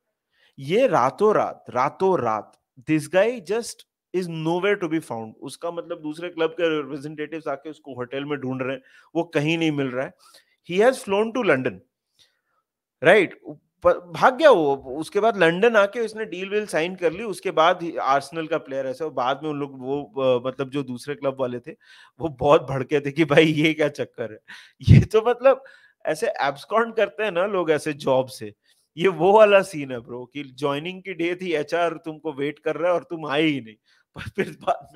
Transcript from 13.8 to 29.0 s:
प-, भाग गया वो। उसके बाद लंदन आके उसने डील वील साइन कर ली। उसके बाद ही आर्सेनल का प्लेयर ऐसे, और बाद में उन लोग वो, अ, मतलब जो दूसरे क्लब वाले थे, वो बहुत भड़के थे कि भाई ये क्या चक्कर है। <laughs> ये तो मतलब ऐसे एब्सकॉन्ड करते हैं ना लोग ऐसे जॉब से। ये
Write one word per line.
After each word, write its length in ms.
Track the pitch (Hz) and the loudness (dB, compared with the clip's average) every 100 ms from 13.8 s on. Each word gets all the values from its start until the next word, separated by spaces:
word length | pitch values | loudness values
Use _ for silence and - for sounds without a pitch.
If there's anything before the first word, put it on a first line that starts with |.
| 175 | 2
प-, 260 | - 175 160 | 2 -4 2
भाग 180 | 226 254 | 2 6
गया 120 | 311 | 6
वो। 260 | 202 147 139 | 6 4 -2
उसके 440 | 131 139 156 202 | -4 -10 -6 0
बाद 160 | 220 202 | 0 4
लंदन 400 | 165 175 233 220 | 2 4 4 4
आके 240 | 196 240 | 2 0
उसने 240 | 226 220 | -6 -6
डील 240 | 208 175 190 | -10 -8 -4
वील 180 | 208 208 | -4 -2
साइन 280 | 160 170 | -2 -2
कर 180 | 185 175 | -2 -2
ली। 100 | 170 | -2
उसके 280 | 226 175 190 | -8 -6 -2
बाद 320 | 160 160 180 | 4 4 2
ही 140 | 170 120 | -4 -4
आर्सेनल 500 | 107 139 139 165 156 | 0 0 0 -10 -4
का 120 | 156 | -6
प्लेयर 280 | 139 135 131 | -4 -6 -6
ऐसे, 180 | 127 | -6
और 60 | 160 | -6
बाद 300 | 135 123 139 | -2 -2 -2
में 80 | 156 | -4
उन 80 | 147 | -6
लोग 220 | 139 135 | -8 -8
वो, 220 | 127 143 | -6 -6
अ, 460 | 143 135 131 123 127 | -6 -2 2 2 -2
मतलब 220 | 127 135 | -6 -6
जो 120 | 143 | -6
दूसरे 320 | 127 123 - | -8 -10 -10
क्लब 220 | 143 139 127 | -6 -6 -4
वाले 180 | 127 123 | -6 -6
थे, 140 | 139 - _ - - _ | -12 -20 _ -20 -20 _
वो 80 | 165 | -8
बहुत 340 | 123 135 160 | -2 4 4
भड़के 380 | 143 135 127 147 | 4 -6 -2 -2
थे 120 | 139 | -2
कि 120 | 139 | -2
भाई 200 | 156 143 | 4 6
ये 300 | 156 151 160 | 6 4 0
क्या 140 | 151 147 | 2 -2
चक्कर 440 | 143 120 - 110 | -2 -10 -10 -12
है। 60 | 107 _ - | -12 _ -20
<laughs> 300 | - _ 131 | -20 _ 8
ये 120 | - | 8
तो 240 | - 220 226 | 8 2 2
मतलब 360 | 233 262 254 - - _ _ - | 4 2 2 -4 -20 _ _ -6
ऐसे 200 | 156 143 | -4 -4
एब्सकॉन्ड 680 | - 139 139 - 208 226 | -2 -4 -4 -2 0 0
करते 300 | 220 202 - | 0 -2 -2
हैं 80 | 214 | -4
ना 140 | 170 262 | -2 -2
लोग 240 | 190 160 | -2 0
ऐसे 220 | 151 156 | 0 -2
जॉब 340 | 147 147 131 127 | -4 0 0 0
से। 280 | - 107 _ _ _ _ | -10 -16 _ _ _ _
ये 120 | 151 | -2